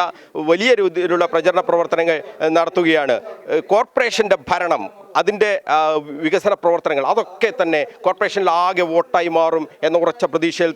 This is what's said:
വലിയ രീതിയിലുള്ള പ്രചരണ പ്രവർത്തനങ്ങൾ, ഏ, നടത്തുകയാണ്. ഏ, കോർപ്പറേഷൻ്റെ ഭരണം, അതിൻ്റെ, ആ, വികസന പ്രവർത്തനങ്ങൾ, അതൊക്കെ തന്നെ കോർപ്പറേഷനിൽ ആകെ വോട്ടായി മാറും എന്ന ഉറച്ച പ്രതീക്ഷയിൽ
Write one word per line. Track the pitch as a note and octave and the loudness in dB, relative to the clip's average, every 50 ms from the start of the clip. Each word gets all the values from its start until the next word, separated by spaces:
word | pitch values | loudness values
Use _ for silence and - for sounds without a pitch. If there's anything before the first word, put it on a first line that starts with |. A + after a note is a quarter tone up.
| F3 E3+ - - - - - - D#3 D#3 | 0 0 -4 -10 -18 -12 -10 -4 0 0
വലിയ | E3+ F#3 A3 B3 B3 G#3 | 2 2 4 2 2 2
രീതിയിലുള്ള | G3 F3+ D#3+ F3 F3+ E3+ F3 F3 F3 E3 E3 | 2 0 0 -2 -2 0 0 0 0 0 0
പ്രചരണ | E3 D#3 F3+ E3+ F#3 F#3 | 0 0 2 0 0 0
പ്രവർത്തനങ്ങൾ, | - E3+ E3+ E3 D#3 E3+ E3 E3 E3 D#3+ C#3+ - - - - D#3+ | 0 0 0 0 0 -2 0 0 0 -2 -2 -4 -10 -8 -4 -2
ഏ, | D#3+ D#3+ | 0 2
നടത്തുകയാണ്. | E3+ E3+ E3 E3+ F#3 E3+ D#3+ D#3+ D3+ C#3+ C3 A#2+ G#2 - - - - - - | 2 0 0 0 0 2 2 2 2 2 0 -2 -2 -4 -8 -16 -16 -6 -4
ഏ, | D3 D#3+ - - F#3+ | -4 -2 0 2 2
കോർപ്പറേഷൻ്റെ | A3 A#3+ - - C4+ B3 A3+ - - G#3+ G3 G3 E3 - - | 2 2 0 0 0 0 0 0 -2 0 0 0 -2 0 -2
ഭരണം, | F3+ F3+ F3+ E3+ D#3 A#2+ G2 F#3 - - - - - D3+ | -2 -2 0 0 -2 -2 -4 -6 -14 -18 -16 -4 -2 -2
അതിൻ്റെ, | E3+ G3 G#3 G3+ G#3+ G#3 G3 F#3 - - D3 | 0 0 0 0 0 0 0 -2 -2 -2 0
ആ, | D#3 D#3 D#3 D#3 D#3 D3 D3+ C#3+ D3 D#3+ | 0 2 0 0 -2 -4 -8 -8 -6 -2
വികസന | D#3 F3 F3+ - G#3 G3 - | 0 0 0 0 0 0 0
പ്രവർത്തനങ്ങൾ, | - E3+ E3+ D#3 - D#3+ D3+ C#3 C3+ C#3+ | 0 0 0 0 0 -2 -2 0 0 0
അതൊക്കെ | G#3 A3 G3+ - - - A3+ G#3 - - | 0 0 -2 -4 -4 -2 -2 -2 0 -2
തന്നെ | F3+ E3 D#3+ D3+ C#3 - - - - | 0 0 0 0 -2 -4 -8 -4 -2
കോർപ്പറേഷനിൽ | F3+ F#3 - G#3 F3+ - G3+ F#3+ F3 E3 F3 F3+ | -2 -2 0 -2 -2 -2 0 0 2 2 2 2
ആകെ | F#3 F#3+ F3+ F3 E3 | 0 0 0 -2 0
വോട്ടായി | E3 E3+ E3+ - - F3+ E3+ E3+ E3 | 2 0 0 2 0 0 0 0 2
മാറും | E3 E3 E3 D#3+ D#3+ D3+ - - - D3+ | 2 2 2 0 -2 -2 -6 -6 -4 -2
എന്ന | D#3+ E3 F3 F3 | 0 0 2 0
ഉറച്ച | E3 D#3 - F#3 D3 | 0 0 -2 -2 -2
പ്രതീക്ഷയിൽ | E3 D#3+ E3 E3 D#3 - F3 D#3+ D#3 | -2 -2 -2 -2 0 0 -2 0 0